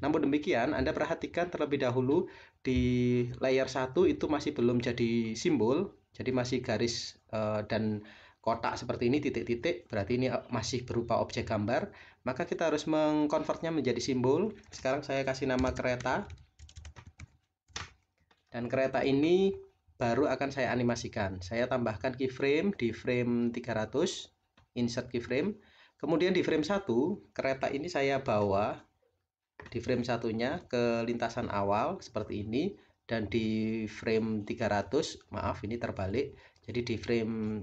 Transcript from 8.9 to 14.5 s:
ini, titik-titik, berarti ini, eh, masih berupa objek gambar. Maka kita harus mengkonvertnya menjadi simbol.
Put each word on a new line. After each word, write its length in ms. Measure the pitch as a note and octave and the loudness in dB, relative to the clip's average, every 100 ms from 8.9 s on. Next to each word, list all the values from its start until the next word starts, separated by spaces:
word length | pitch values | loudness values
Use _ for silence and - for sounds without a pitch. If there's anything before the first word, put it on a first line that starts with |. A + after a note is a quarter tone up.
| A2+ A#2+ | 0 2
ini, 80 | D3 | 2
titik-titik, 640 | C#3+ A#2 A2+ A#2+ E3 - - | 0 -2 -2 -2 -2 -4 -4
berarti 240 | G#2+ F#2+ B2 | -4 0 0
ini, 160 | B2+ | 0
eh, 80 | A2+ - | -2 -4
masih 400 | A#2+ - B2 B2 | -4 -2 -4 -4
berupa 320 | A#2 A#2+ A2 | -4 0 0
objek 240 | A2 - | 0 -4
gambar. 480 | A2+ A2 G2+ C3 G3+ - - - | -2 -2 0 -2 -2 -8 -20 -10
Maka 240 | - C3 F3 | -6 -4 -4
kita 240 | F3+ E3 | -2 0
harus 160 | D3+ D#3 | 0 0
mengkonvertnya 800 | D#3 D#3 D3+ D3+ D#3 D#3 D3+ E3 | 2 4 4 2 2 0 -4 -2
menjadi 320 | D#3+ B2+ A#2 | 0 0 0
simbol. 560 | - B2+ B2 D3 G#3+ | 0 2 4 2 0